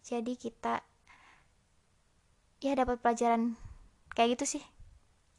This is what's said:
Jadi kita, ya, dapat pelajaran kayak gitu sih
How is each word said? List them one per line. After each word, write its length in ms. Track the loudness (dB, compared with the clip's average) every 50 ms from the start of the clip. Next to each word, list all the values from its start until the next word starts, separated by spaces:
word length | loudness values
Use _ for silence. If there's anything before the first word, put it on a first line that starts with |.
| -12
Jadi 320 | -8 -6 -4 -4 -4 -6
kita, 480 | -6 -8 -12 -10 -6 -4 -4 -4 -4 -6 _ _ _ _ -20 -20 -20 -20 -20 -20 -20 _ _ _ _ _ _ _ _ _ _ _ _ _ _ _ _ _ _ _ _ _ _ _ _ -4
ya, 80 | -2 0
dapat 240 | 2 2 0 0 0
pelajaran 560 | 2 0 2 2 2 2 4 4 2 0 -2 -4 -10 -16 -18 -18 -20 -20 _ _ _ -4 0
kayak 240 | 2 4 4 2 2
gitu 180 | -2 -2 -4 -6
sih 60 | -8 -12 _ -20 -20 -20 -20 -20 _ _ _ _ _ _ _